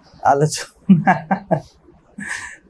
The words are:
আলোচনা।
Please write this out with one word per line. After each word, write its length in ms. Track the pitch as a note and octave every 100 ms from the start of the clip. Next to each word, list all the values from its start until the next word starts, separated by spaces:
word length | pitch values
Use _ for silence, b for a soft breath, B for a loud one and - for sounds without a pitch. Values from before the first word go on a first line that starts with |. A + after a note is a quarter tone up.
| _ -
আলোচনা। 1040 | - C#3+ D#3 - - _ - E3+ G3 E3+ - F#3 - C#3+ - _ _ _ _ - B B B B _